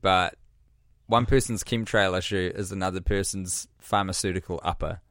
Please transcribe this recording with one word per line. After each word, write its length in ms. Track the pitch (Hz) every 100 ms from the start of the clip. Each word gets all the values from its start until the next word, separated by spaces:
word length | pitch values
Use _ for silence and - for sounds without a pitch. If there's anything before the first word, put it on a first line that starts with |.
but 360 | 95 92 87 - - _ _ _ _ _ -
one 200 | 117 117
person's 380 | 135 - 107
chemtrail 520 | - 117 107 110 95 92
issue 360 | - 98 90
is 160 | - 95
another 280 | 98 92 92
person's 640 | - 101 95 98 90 - - _
pharmaceutical 800 | - 104 95 90 98 90 - 87
upper. 360 | 87 - 78 82 _